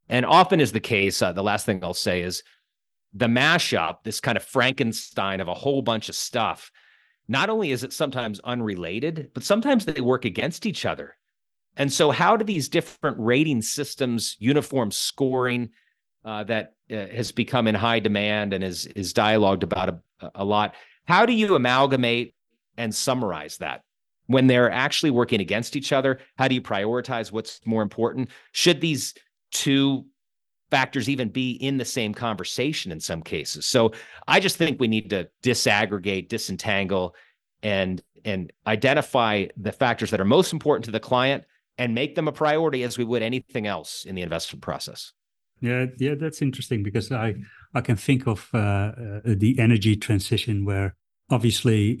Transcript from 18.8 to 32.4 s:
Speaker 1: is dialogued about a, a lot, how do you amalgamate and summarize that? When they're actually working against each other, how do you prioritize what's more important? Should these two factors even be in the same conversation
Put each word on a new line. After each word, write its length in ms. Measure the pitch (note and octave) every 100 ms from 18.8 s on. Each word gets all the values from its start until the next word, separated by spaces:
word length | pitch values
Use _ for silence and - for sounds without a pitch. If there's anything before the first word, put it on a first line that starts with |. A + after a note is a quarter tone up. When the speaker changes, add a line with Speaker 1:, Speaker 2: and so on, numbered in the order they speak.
| -
Speaker 1:
is 280 | - F2+
dialogued 480 | - G#2+ A2 G2+ F#2+
about 260 | F2 F2+ F#2
a, 420 | E2+ _ _ F2+
a 100 | -
lot, 300 | G2+ G#2 G#2 - - _ -
how 200 | F3+ A#3
do 60 |
you 220 | A3+ G#3
amalgamate 800 | D#3+ B2 C3 C#3 C3 A#2+ A#2 A#2 _ _ _ _ -
and 180 | A2+
summarize 640 | G#2 - B2+ G#2+ D#2+ D2+ -
that? 240 | D#2+ B1 _ _ _ _ -
When 220 | C3 C3
they're 220 | B2 A#2+
actually 400 | G2 C#3+ - D#3+
working 300 | A#2+ A#2+ A2
against 360 | F2 G#2 A#2+ C#3+
each 160 | -
other, 260 | C#3 C3+ C3 - -
how 120 | C3
do 60 |
you 60 | B2+
prioritize 680 | - G2+ G#2+ B2 A#2+ A#2 G#2+
what's 300 | A2 - -
more 180 | A2+ A2
important? 460 | G#2 - A#2 C3 B2+ - _
Should 280 | - F3 D#3+
these 340 | E3 C3 - - _ _ _
two 520 | - D3 C#3 C#3 C3+ - _ _ _ _ _ _
factors 380 | C#3 C3 C3+ A2+
even 200 | C#3+ A2+
be 240 | C3 B2+
in 240 | A#2+ C3+ C3+
the 80 |
same 280 | A#2 C3 G#2+
conversation 800 | G2+ A#2+ G2